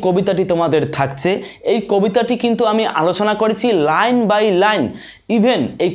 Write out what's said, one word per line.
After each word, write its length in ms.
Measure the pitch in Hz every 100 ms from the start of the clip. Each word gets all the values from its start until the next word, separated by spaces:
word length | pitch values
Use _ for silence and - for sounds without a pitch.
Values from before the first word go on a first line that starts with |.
কবিতাটি 380 | 185 185 196 185 185
তোমাদের 300 | 170 165 156 139 -
থাকছে। 340 | 135 - 175 196 - - -
এই 60 | 220 -
কবিতাটি 420 | 202 208 233 233 247
কিন্তু 180 | 233 233 220
আমি 100 | 220 220 156
আলোচনা 340 | 165 180 208 208
করেছি 240 | 220 208 247 190 151
line 300 | 165 226 247 214
by 140 | 208 214 180
line। 220 | 208 208 110 - - - - 226
Even 240 | 233 214 107 -
এই 60 | 175